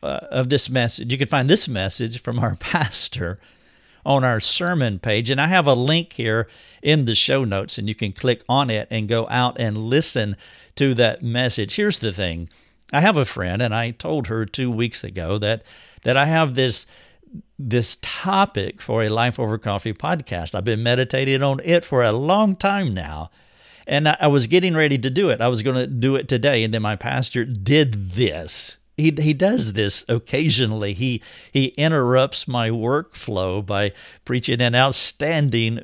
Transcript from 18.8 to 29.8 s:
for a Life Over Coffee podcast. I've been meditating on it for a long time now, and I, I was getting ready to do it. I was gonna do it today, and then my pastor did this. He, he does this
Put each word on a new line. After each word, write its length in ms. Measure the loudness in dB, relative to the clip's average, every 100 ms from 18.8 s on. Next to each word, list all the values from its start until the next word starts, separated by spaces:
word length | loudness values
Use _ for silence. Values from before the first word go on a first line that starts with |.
for 180 | -4 0
a 80 | 0
Life 300 | 0 0 0
Over 180 | -4 -4
Coffee 360 | -4 -4 -4
podcast. 600 | -6 -4 -4 -4 -8 -6
I've 100 | -4
been 200 | -2 -2
meditating 580 | 0 0 0 0 0 2
on 180 | 2 0
it 200 | 2 2
for 200 | 2 2
a 80 | 2
long 440 | 2 2 4 2 2
time 380 | 0 0 -2
now, 380 | -4 -6 -10 -12 _ _ _ -20 -18 -4
and 200 | 0 2
I, 100 | 2
I 80 | 4
was 180 | 4 4
getting 300 | 4 4 2
ready 240 | 2 2
to 100 | 0
do 220 | 0 2
it. 100 | 2
I 60 | 2
was 160 | 0
gonna 240 | 0 0 -2
do 300 | 0 0 0
it 100 | 0
today, 360 | 0 2 2
and 80 | 2
then 120 | 0
my 120 | -2 -2
pastor 500 | -4 -4 -2 -2 -4
did 640 | -2 2 4 4 0 -4
this. 640 | -2 -2 -2 -6 -4 -4 -6 _ -2
He, 160 | 0 2
he 140 | 0
does 400 | 2 2 0 -2
this 320 | -2